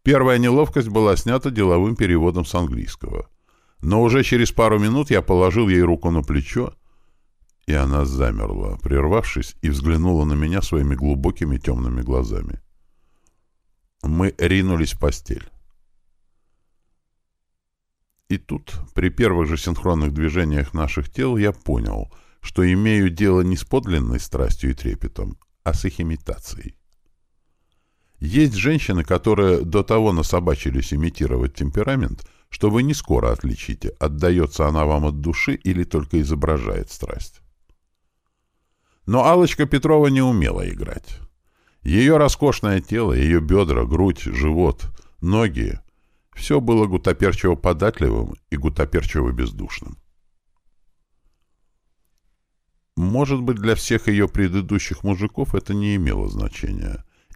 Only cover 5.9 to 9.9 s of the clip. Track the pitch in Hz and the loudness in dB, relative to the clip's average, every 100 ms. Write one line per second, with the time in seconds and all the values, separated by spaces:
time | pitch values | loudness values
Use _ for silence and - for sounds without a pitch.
5.9 | 85 87 85 73 73 69 - 123 - _ | 2 0 -2 0 -2 -2 -4 -6 -8 _
6.9 | _ _ _ _ _ _ _ - 76 67 | _ _ _ _ _ _ _ -2 0 2
7.9 | 71 69 65 64 50 50 50 50 - - | 0 0 0 -2 -2 -4 -6 -6 -6 -2
8.9 | 69 71 107 110 - 60 - 78 69 71 | 0 2 0 -2 -4 -8 -6 -4 -2 0